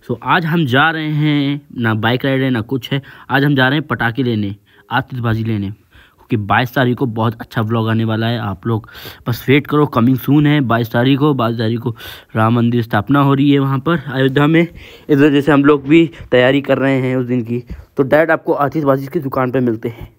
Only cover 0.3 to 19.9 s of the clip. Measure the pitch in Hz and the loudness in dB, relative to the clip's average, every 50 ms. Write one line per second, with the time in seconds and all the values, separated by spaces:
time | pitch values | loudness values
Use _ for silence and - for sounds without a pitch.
0.3 | 147 180 165 160 165 175 160 123 123 135 151 160 160 160 156 151 151 147 151 156 | 0 0 0 0 0 0 0 2 2 4 2 2 0 -2 -4 -4 -2 0 0 2
1.3 | 147 147 139 139 143 147 143 _ - 123 117 113 110 110 110 113 123 123 - 139 | 2 0 0 -2 -4 -6 -8 _ -8 -4 -2 -2 -2 0 0 0 0 0 -2 -2
2.3 | 135 131 131 131 127 117 113 117 135 127 - - 139 139 135 - - - - - | -2 0 0 0 -2 -2 -4 -4 -6 -8 -4 -6 -6 -6 -6 -10 -20 -20 -8 -2
3.3 | 123 139 - 143 147 131 127 131 135 160 151 - 120 - 123 117 113 135 131 120 | -2 0 2 2 2 2 2 2 2 -2 -2 -4 -4 -2 -2 -4 -2 -2 -2 -2
4.3 | 117 107 101 98 101 _ _ _ _ - _ _ 117 127 - - 135 123 117 117 | 0 -2 -2 -4 -6 _ _ _ _ -20 _ _ -4 -4 -4 -4 -10 -6 -2 -2
5.3 | 110 110 110 110 110 101 98 95 101 _ _ _ _ - - _ _ _ _ _ | -2 -2 -2 -4 -2 -4 -4 -6 -8 _ _ _ _ -20 -20 _ _ _ _ _
6.3 | 131 107 101 95 104 113 127 117 - 139 127 123 123 - 139 120 107 113 110 117 | -4 -4 0 0 0 0 0 0 0 0 0 0 0 -2 -4 -4 -2 -2 -2 -2
7.3 | 113 113 - _ - 123 110 107 117 117 110 113 113 110 113 110 110 110 113 113 | -4 -6 -14 _ -4 -4 -2 0 -2 -2 0 0 0 0 0 -2 -2 -2 -2 -2
8.3 | 120 113 113 101 95 87 - 113 117 104 - - - - - - - - - - | -4 -4 -6 -8 -8 -6 -4 -4 -4 -4 -4 -10 -20 -18 -18 -18 -20 -10 -6 -6
9.3 | 117 - - - 131 147 143 - 147 147 151 139 - 123 113 123 131 120 - - | -6 -4 0 2 2 2 2 0 0 0 0 2 2 2 2 2 2 0 0 2
10.3 | 139 151 147 147 147 151 135 110 117 117 120 - - 120 120 135 139 131 147 151 | 2 4 4 4 2 2 0 0 0 -2 -2 -2 0 0 2 2 2 2 2 0
11.3 | 143 127 113 113 117 117 113 110 117 117 117 120 110 - - - - - - _ | 0 0 -2 -4 -2 -2 -2 -4 -4 -4 -4 -6 -8 -8 -14 -18 -18 -20 -20 _
12.3 | - 113 110 113 120 120 117 117 120 120 113 113 - 107 101 - 139 143 139 139 | -2 0 2 2 2 2 2 2 0 0 -2 0 -2 -4 0 2 2 2 4 2
13.3 | 139 135 139 143 139 139 139 135 135 131 135 160 170 156 127 139 127 131 131 135 | 2 2 4 2 4 2 2 0 -2 -2 -2 -2 -2 -2 -4 -6 -2 0 0 0
14.3 | 131 143 147 147 160 165 175 165 - - - - - - - - 151 139 143 151 | 2 2 2 4 4 2 0 0 -6 -18 -20 -20 -20 -20 -2 0 2 4 4 4
15.3 | 139 143 139 160 151 139 139 147 147 139 131 135 151 165 165 156 - - - - | 4 2 2 4 2 4 6 4 4 2 2 4 4 4 4 2 -2 -16 -6 0
16.3 | - 123 123 127 139 143 135 - 135 123 131 135 135 131 131 127 127 131 127 120 | 2 4 4 4 2 0 0 0 0 0 2 0 0 0 0 0 -2 -2 -2 -2
17.3 | 127 127 113 113 117 120 120 - - - - _ _ - 139 120 143 151 165 160 | -2 -4 -2 -4 -6 -6 -6 -10 -16 -16 -16 _ _ -2 0 2 4 2 4 2
18.3 | 160 - - 170 151 131 143 135 135 165 147 139 135 135 135 135 - 180 135 135 | 0 -2 0 -2 0 0 0 -2 -2 -2 0 0 0 0 -2 -6 -6 -6 -6 -4
19.3 | - 139 127 127 127 135 127 120 110 110 - 120 | -2 -2 -2 0 0 0 0 0 -2 -2 -6 -10